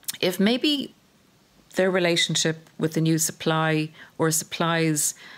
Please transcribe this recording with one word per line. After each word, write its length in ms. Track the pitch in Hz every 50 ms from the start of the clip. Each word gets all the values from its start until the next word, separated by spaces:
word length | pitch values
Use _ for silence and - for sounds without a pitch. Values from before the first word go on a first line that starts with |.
| - - - -
if 220 | - 180 180 -
maybe 540 | 190 214 240 254 - 302 294 277 - - - _ _ _ _ _ _ _ _ _ _ _ _ _ _ _ -
their 160 | - 185 190
relationship 800 | 180 190 175 170 170 170 - - 160 - - 165 160 160 - - _ -
with 160 | 160 160 -
the 80 | 165
new 160 | 160 160 165 156
supply 720 | 160 - - - - 165 160 160 160 160 156 156 156 156 - - - - _
or 140 | - 160 160
supplies 840 | 156 - - - - - 175 165 170 165 165 160 156 151 - - - - - - -